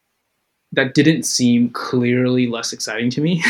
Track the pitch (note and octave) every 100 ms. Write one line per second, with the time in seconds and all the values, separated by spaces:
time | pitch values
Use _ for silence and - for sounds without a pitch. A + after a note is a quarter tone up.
0 | _ _ _ _ _ _ - - C3 D3+
1 | D3 D3+ - - B2 A#2+ A#2+ - - B2+
2 | A#2+ B2 B2+ B2+ B2 A2+ - - - A2
3 | A#2+ B2+ D#3+ F3+